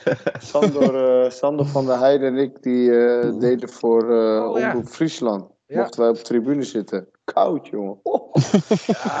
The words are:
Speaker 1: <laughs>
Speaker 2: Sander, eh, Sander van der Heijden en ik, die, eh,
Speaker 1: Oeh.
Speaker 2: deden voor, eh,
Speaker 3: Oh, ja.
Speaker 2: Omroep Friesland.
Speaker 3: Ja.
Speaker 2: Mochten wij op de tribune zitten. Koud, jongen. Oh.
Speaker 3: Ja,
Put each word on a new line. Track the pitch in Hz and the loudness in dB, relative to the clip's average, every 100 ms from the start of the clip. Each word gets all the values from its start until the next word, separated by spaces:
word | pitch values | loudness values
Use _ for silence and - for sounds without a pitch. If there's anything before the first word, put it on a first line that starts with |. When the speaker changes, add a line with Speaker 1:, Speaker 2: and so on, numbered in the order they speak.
| - | -4
Speaker 1:
<laughs> | - - - - | -4 -6 -8 -6
Speaker 2:
Sander, | 147 202 143 135 131 127 127 | 0 0 2 0 2 2 4
eh, | 127 | 2
Sander | - 143 147 143 | 0 -4 -2 -2
van | 139 131 | -2 0
der | 123 | 2
Heijden | 131 143 135 131 | 4 4 2 0
en | |
ik, | 131 - | -2 -4
die, | 127 123 123 120 120 | -2 2 4 4 4
eh, | 120 120 | 2 0
Speaker 1:
Oeh. | 113 | 0
Speaker 2:
deden | 123 123 120 | 0 0 -4
voor, | - 117 113 | -4 2 2
eh, | 113 117 110 110 113 | 4 2 2 0 0
Speaker 3:
Oh, | - | -2
ja. | 220 | -2
Speaker 2:
Omroep | 127 139 | -4 -6
Friesland. | - 160 - 120 101 90 _ _ | -4 -4 -2 -4 -4 -8 _ _
Speaker 3:
Ja. | 139 | -4
Speaker 2:
Mochten | 117 - | -4 0
wij | 117 | 0
op | 117 | 0
de | |
tribune | - 120 123 143 | -2 -2 0 -4
zitten. | 127 110 92 98 92 _ | -4 -6 -6 -10 -10 _
Koud, | - - 98 156 - | -6 0 0 -2 -6
jongen. | 107 98 104 | -10 -10 -10
Oh. | - - - | -4 -4 -2
Speaker 3:
Ja, | 160 - 202 - 202 - - 202 143 | -2 2 0 2 -4 -2 -4 -4 -4